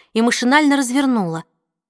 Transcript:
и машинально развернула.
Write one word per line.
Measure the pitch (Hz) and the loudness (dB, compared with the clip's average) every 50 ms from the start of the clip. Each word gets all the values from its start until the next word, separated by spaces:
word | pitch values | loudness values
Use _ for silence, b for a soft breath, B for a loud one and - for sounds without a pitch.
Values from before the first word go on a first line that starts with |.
| b b - | b b -2
и | 220 | 0
машинально | 233 240 226 - 240 247 277 302 302 277 277 | 0 0 0 -2 0 0 2 2 2 2 2
развернула. | 277 262 233 247 285 277 262 247 214 185 165 160 165 - _ _ _ _ _ _ _ _ | 0 0 0 0 0 0 0 0 -2 -2 -4 -6 -8 -12 _ _ _ _ _ _ _ _